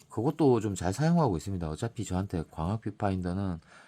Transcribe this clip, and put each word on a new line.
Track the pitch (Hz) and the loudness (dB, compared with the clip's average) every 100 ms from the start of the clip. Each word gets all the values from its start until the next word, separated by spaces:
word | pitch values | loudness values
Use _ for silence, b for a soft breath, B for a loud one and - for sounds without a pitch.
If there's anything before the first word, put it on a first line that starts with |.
| - | -8
그것도 | - 123 - 147 117 | -4 -2 4 4 4
좀 | 104 | 2
잘 | 95 87 | -2 -2
사용하고 | 101 156 170 139 82 | 2 2 4 4 0
있습니다. | 98 95 80 | -4 -4 -4
어차피 | 78 113 - | -4 -6 -6
저한테 | 101 92 98 87 78 | -4 -2 -2 -4 -6
광학 | - 82 110 | -4 -4 -4
뷰파인더는 | 107 - 101 92 90 92 98 82 B B | -6 -4 -2 -2 -2 -2 -4 -6 B B